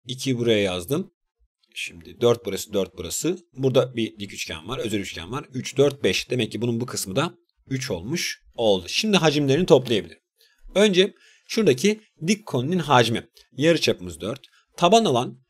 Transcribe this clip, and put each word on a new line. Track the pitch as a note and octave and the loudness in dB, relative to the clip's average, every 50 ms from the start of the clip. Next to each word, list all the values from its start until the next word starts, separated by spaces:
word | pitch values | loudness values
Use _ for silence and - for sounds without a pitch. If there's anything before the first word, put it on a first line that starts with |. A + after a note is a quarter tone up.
| _ | _
iki | A#2 A#2+ C3 - C3+ B2+ A#2 | -12 -10 -6 -4 -4 -2 0
buraya | A#2+ A#2 A2 G#2 | 2 2 2 4
yazdım. | G2+ F#2+ F2+ F2+ F2 F2 C#3 E3+ F#3+ - _ _ _ _ _ _ _ _ _ _ _ _ - | 2 0 -2 -4 -4 -4 -4 -4 -4 -8 _ _ _ _ _ _ _ _ _ _ _ _ -14
Şimdi | - - - F2+ E2+ - F2+ F2+ - | -12 -12 -12 -12 -18 -20 -16 -6 2
dört | A#2 A#2+ A#2 A#2 - | 4 4 4 2 -2
burası, | G2+ F#2+ F#2 - - | -8 -8 -8 -8 -4
dört | G2 G2 F#2+ - _ | -2 -2 -2 -4 _
burası. | - E2+ E2+ - - - D#3 F#3 - _ _ | -12 -10 -8 -6 -4 -2 -4 -4 -4 _ _
Burada | - C3 C3+ C3+ B2 C3+ B2+ C3 B2+ | -8 -2 0 2 4 2 2 0 -2
bir | A#2 A2+ G#2+ - - | -6 -6 -6 -6 -12
dik | G2 F#2+ | -14 -14
üçgen | - - - - E2 D#2+ D#2+ F#2+ | -12 -12 -12 -12 -12 -12 -10 -10
var, | C3 C3+ | -10 -8
özel | - G#2+ G#2 G2+ | -6 -4 -4 -4
üçgen | F#2 - - - E2 F2+ | -6 -6 -10 -12 -12 -10
var. | A#2+ D3 D3 - - | -10 -10 -10 -10 -12
Üç, | A2+ G#2+ - - | -10 -10 -6 2
dört, | - C#3 D3 C3+ - - | 2 2 2 2 0 -2
beş. | G2+ F2+ - - - | 0 0 0 -2 -4
Demek | B2 B2 A2 G#2 | -2 -2 -2 -2
ki | - G#2 | -4 -4
bunun | A2+ B2 A#2 A#2 | -2 -2 -2 -2
bu | B2 | -4
kısmı | A#2+ - G2 - G2 F#2+ | -6 -6 -8 -6 -4 -2
da | C3 D3 F3 - _ _ _ _ _ _ | -2 -2 -4 -6 _ _ _ _ _ _
üç | - C3 C3 C3 - | -8 -8 -6 -4 -4
olmuş | G2 E2+ F2 A#2 D#3+ F3 - - - - _ _ - | -6 -6 -6 -6 -6 -4 -4 -6 -8 -10 _ _ -4
oldu. | - A#2 G#2+ G2 F#2 F2 - | 0 2 4 4 2 0 -4
Şimdi | - - - A3 G3+ | -4 -2 0 2 2
hacimlerini | F3 D#3+ D#3 C#3 D3+ D3 C3+ C3+ D#3+ F#3 | 4 4 4 2 2 2 2 2 2 6
toplayabilirim. | - E3 B2+ C3 B2+ A#2+ G2 E2+ D#2+ - _ _ _ _ _ _ _ _ _ - - - | 6 6 6 6 2 -2 -2 -2 -6 -14 _ _ _ _ _ _ _ _ _ -14 -4 2
Önce | F#3 G#3 A3 F#3 E3+ F#3+ A3 - _ _ _ _ _ _ | 4 4 4 4 4 2 2 0 _ _ _ _ _ _
şuradaki | - - A3+ G#3+ D#3+ C3 C3 C#3 G3+ G#3+ G#3+ _ _ _ - D#3 | -6 -2 2 2 2 2 2 2 0 0 -2 _ _ _ -8 -2
dik | E3+ G#3+ G#3+ - | -2 -2 -2 -2
koninin | - - B2+ B2 D3 F3+ F3+ | -6 -4 -4 -2 -2 -2 -2
hacmi. | D3+ D3 C#3+ B2 A#2 G#2+ A#2+ F2+ - _ _ _ _ _ | 0 2 4 4 4 2 0 -4 -6 _ _ _ _ _
Yarıçapımız | - B2+ C#3+ E3 E3 D3 - A#2+ G2+ - F2+ F2+ E2 D2 | -6 0 2 2 2 2 2 0 -2 -2 -4 -12 -10 -8
dört. | E2+ G2+ C3+ - _ _ _ _ _ _ - | -8 -8 -8 -8 _ _ _ _ _ _ -4
Taban | - F3 F3+ G#3 A#3 A3+ | 2 4 6 6 6 4
alan | F#3 C3 A2+ C3 F#3+ - - _ | 4 2 0 0 -2 -8 -16 _